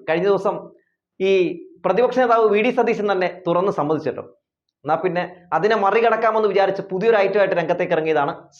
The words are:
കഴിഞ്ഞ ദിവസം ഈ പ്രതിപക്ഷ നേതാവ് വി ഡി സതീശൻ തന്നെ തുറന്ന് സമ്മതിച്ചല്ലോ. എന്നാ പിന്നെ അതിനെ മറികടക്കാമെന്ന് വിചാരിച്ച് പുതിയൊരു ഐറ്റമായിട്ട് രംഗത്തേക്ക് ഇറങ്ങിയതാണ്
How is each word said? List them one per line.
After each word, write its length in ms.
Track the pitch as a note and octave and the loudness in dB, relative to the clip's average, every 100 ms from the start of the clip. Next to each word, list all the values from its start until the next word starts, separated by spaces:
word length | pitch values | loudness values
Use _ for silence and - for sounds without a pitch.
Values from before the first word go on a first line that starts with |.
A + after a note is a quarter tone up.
| - | -4
കഴിഞ്ഞ 140 | E3 | -2
ദിവസം 460 | G3 F#3+ G3+ E3+ - - _ _ _ - | 0 0 0 -6 -12 -20 _ _ _ -4
ഈ 440 | F#3+ F#3+ E3+ - - - | 0 2 0 -4 -14 -6
പ്രതിപക്ഷ 340 | F3+ F#3+ B3 B3 | -2 2 2 2
നേതാവ് 280 | B3 A#3 A3 | 2 4 4
വി 160 | G3+ | 2
ഡി 80 | A#3 | 2
സതീശൻ 420 | B3 A#3+ G3 G3+ | 0 0 0 -2
തന്നെ 280 | F#3+ F3 - - | 0 -2 -4 -2
തുറന്ന് 260 | F3 G3 | 0 0
സമ്മതിച്ചല്ലോ. 520 | G3 D3 D#3 B2+ - G2 _ _ _ _ | -2 -2 -2 -4 -8 -10 _ _ _ _
എന്നാ 200 | _ C3+ | _ -4
പിന്നെ 420 | D#3+ F3+ F3 F3 - - | -2 -2 -4 -6 -10 -6
അതിനെ 240 | D#3 G3+ A3 | -2 0 0
മറികടക്കാമെന്ന് 720 | G3 A3+ A#3 A3 A3+ A3 G#3+ | 2 2 2 2 0 0 0
വിചാരിച്ച് 340 | F#3+ G3 F#3+ | 2 0 -2
പുതിയൊരു 340 | - F#3 A3+ G#3+ | -6 -2 2 2
ഐറ്റമായിട്ട് 380 | G3 G3+ F#3+ | 2 2 0
രംഗത്തേക്ക് 380 | E3 E3 F3 F3 | 0 -2 -2 0
ഇറങ്ങിയതാണ് 560 | D#3+ D#3+ D3+ C#3+ C#3 - | -2 0 0 -2 -6 -16